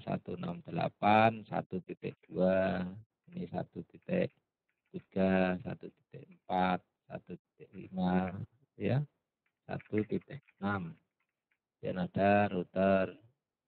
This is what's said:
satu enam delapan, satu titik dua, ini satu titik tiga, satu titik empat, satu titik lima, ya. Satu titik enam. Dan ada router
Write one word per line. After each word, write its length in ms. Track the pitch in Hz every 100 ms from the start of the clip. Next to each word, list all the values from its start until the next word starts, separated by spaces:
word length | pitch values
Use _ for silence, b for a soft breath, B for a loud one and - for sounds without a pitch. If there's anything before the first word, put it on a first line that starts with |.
satu 320 | 104 95 - 87
enam 240 | 90 87
delapan, 800 | 82 85 82 - 101 107 113 113 -
satu 320 | 85 82 92 -
titik 320 | 87 95 - -
dua, 560 | 90 92 95 95 92 90 104 110 _ -
ini 160 | 90 87
satu 320 | 87 - - 85
titik 400 | - - 90 87 - _ _ _ _ _
tiga, 640 | 92 - 95 95 92 92 90
satu 240 | 90 92 -
titik 400 | - _ - -
empat, 560 | - - 92 92 90 - _ -
satu 240 | 92 -
titik 400 | 87 _ - -
lima, 640 | 98 - 92 90 92 92 98 110 _ _ -
ya. 240 | 104 127 147 _ _ _ _ _
Satu 400 | - 92 - 107
titik 400 | 107 98 - 143 - -
enam. 320 | - 104 170 - _ _ _ _ _ _ _ _
Dan 160 | 101 92
ada 560 | 90 - 98 101 104
router 640 | 92 85 92 98 95 90 90 _ _ _ _